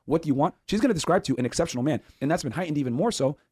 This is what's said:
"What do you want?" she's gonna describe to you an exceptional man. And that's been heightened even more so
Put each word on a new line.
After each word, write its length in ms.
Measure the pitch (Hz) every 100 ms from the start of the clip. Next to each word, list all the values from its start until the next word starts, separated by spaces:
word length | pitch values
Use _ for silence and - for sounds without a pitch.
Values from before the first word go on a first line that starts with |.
"What 180 | - 160
do 60 | 156
you 60 |
want?" 200 | 135 165 - -
she's 140 | 208
gonna 120 | 269
describe 300 | 175 - 185
to 80 | 170
you 60 | 127
an 80 | 123
exceptional 360 | - 170 -
man. 200 | 135 123 - -
And 100 | 135
that's 140 | 170
been 80 | 143
heightened 260 | 110 180 147
even 140 | 127
more 180 | 120 226
so 280 | - 139 151 _